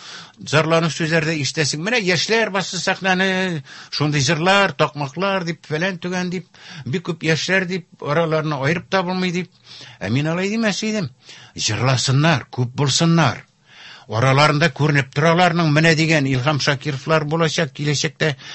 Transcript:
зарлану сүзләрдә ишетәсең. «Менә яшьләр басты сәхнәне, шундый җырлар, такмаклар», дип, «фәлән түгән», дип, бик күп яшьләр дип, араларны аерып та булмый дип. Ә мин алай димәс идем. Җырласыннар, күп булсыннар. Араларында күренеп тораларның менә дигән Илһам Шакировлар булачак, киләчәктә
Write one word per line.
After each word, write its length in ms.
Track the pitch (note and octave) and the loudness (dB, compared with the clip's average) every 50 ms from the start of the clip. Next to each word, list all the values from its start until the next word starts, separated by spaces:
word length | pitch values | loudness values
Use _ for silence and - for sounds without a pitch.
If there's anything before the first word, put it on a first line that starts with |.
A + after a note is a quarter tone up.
| - - - - - - _ | -16 -18 -18 -18 -20 -20 _
зарлану 500 | - - - C3+ D3+ D#3 D#3+ D#3+ E3 E3+ | -18 -8 0 0 2 2 4 2 2 2
сүзләрдә 460 | E3 C#3 - E3+ D3+ E3 E3 D#3 D#3 E3 D3+ | 0 -2 -2 -2 0 0 0 0 0 -2 -2
ишетәсең. 400 | C3+ C3 - D#3+ D3+ C3+ - D3 | -4 -4 -2 -2 -2 -2 -2 -4
«Менә 160 | E3 G#3+ B3 A#3+ | -4 -2 -2 0
яшьләр 520 | G3+ F3 F3+ D#3+ - - A3 A3+ A3 G#3 | 0 0 0 0 0 0 0 0 0 0
басты 260 | F#3 G3 E3+ - - | -2 -4 -4 -4 -8
сәхнәне, 840 | F3 - G3 F#3 - F#3 F#3+ F#3 F3+ F#3+ F#3+ F#3 F#3 F#3+ F#3 E3+ D3 - - - - - - | -4 -2 -2 -2 0 0 0 2 2 2 0 0 0 -2 -2 -4 -6 -8 -10 -18 -20 -16 -12
шундый 320 | - - C#3+ D3+ D3 D3 | -4 -2 -2 0 2 0
җырлар, 520 | C3 B2 E3+ D3 E3 F#3 G3 G3+ G3 F#3+ - | 2 2 0 2 4 4 4 4 4 2 2
такмаклар», 720 | - D#3 C#3+ - D3 D3 C3 - E3 F#3+ G3 G3 F#3+ E3+ | 0 0 0 0 -6 -8 -6 -4 -4 -2 -2 -2 -2 -4
дип, 200 | E3+ E3 - - | -6 -8 -8 -8
«фәлән 320 | - D3 D#3 F3 G3 F#3+ | -6 -4 -2 -2 -4 -4
түгән», 320 | E3+ - F3+ F#3 F3+ F3+ F3+ | -6 -8 -6 -4 -4 -4 -4
дип, 160 | F3 F#3 E3+ _ _ - - - F#3 D#3+ B2+ | -6 -8 -10 _ _ -20 -20 -18 -18 -12 -8
бик 220 | A#2 C3+ F#3 - | -4 -4 -4 -4
күп 160 | - E3 - - | -6 -8 -4 0
яшьләр 420 | D#3 D#3+ C#3+ - - F#3 F#3+ F#3+ | 0 0 0 0 0 0 0 0
дип, 220 | F3 F#3+ F#3 - _ - _ - | -2 -6 -8 -8 _ -16 _ -6
араларны 580 | C#3 D3 E3 E3+ D#3 D#3 D#3 D3+ D#3 D3+ C3 | -2 0 0 2 2 0 0 0 -2 -4 -2
аерып 260 | C3+ C#3 E3+ F3+ E3+ | 0 0 0 -2 -2
та 140 | - F#3+ F#3+ | -2 -2 0
булмый 300 | F3+ F3+ F#3 F#3 F#3 F3+ | 0 0 -2 -2 -2 -2
дип. 180 | E3+ F#3 F3 - _ _ _ - - - - - - - | -2 -4 -6 -8 _ _ _ -20 -20 -20 -20 -20 -14 -8
Ә 100 | - G2 | -4 -2
мин 160 | A#2 C3+ D3 | 0 0 0
алай 220 | D#3+ E3 F3+ F#3+ G3+ | 0 -2 -2 -2 -2
димәс 340 | G#3+ A3+ A3+ G#3+ F3+ - G#3+ | -2 -2 -2 -2 -2 -2 -4
идем. 260 | A3 G#3+ G#3+ F3 B2+ - _ _ - - - - - _ | -4 -2 -2 -4 -6 -8 _ _ -20 -20 -20 -20 -18 _
Җырласыннар, 880 | - - - A2 G2+ A#2 C3 C3 A#2 - - B2+ C#3 D3+ E3+ D#3 A2+ - - | -6 -4 -4 -2 0 2 2 2 2 2 2 2 2 4 4 2 0 -2 -6
күп 240 | - - B2 A#2+ B2 | -4 -4 -4 -4 -2
булсыннар. 720 | - D3 C3+ C3 - E3+ E3+ E3 E3+ D#3 A#2+ F2+ - - _ _ _ _ _ - - - - - - - - | -2 0 0 2 2 2 4 4 4 4 2 0 -4 -10 _ _ _ _ _ -20 -20 -20 -20 -20 -20 -12 -4
Араларында 600 | G#2 A2 B2 C3+ C3 C#3 D3+ D3+ C#3+ D3 E3+ D#3+ | -2 2 2 4 6 6 6 4 4 4 2 0
күренеп 400 | C3 - C#3 D#3 D3 C#3+ C3 - - | 0 0 0 2 2 2 0 0 -2
тораларның 580 | D3+ D3+ E3 E3 F3 F3+ F3 E3 F3 E3+ D#3 D3 | 0 2 2 4 4 4 2 2 2 2 2 4
менә 220 | D3+ D#3+ E3 D#3+ | 4 4 4 4
дигән 340 | D3+ D#3+ D#3 E3 D3+ C3+ C3+ | 4 2 2 2 2 2 2
Илһам 300 | C3+ B2+ B2 D#3 D3+ C3+ | 0 0 0 0 0 0
Шакировлар 680 | - D3+ C#3+ C3+ - D3+ C#3 C3 - D#3 D#3+ D#3 D3+ | 0 0 -2 0 -4 -6 -6 -6 -2 0 0 0 0
булачак, 480 | D3 D#3+ E3 E3 D#3 - - E3+ C3+ - | 0 0 0 0 0 0 -2 -2 -4 -4
киләчәктә 600 | - D3 D3 D3 - - D3+ - _ D#3+ D#3 C3+ - - - - | -4 -2 -2 -2 0 -2 -4 -4 _ -2 -2 -2 -4 -10 -14 -14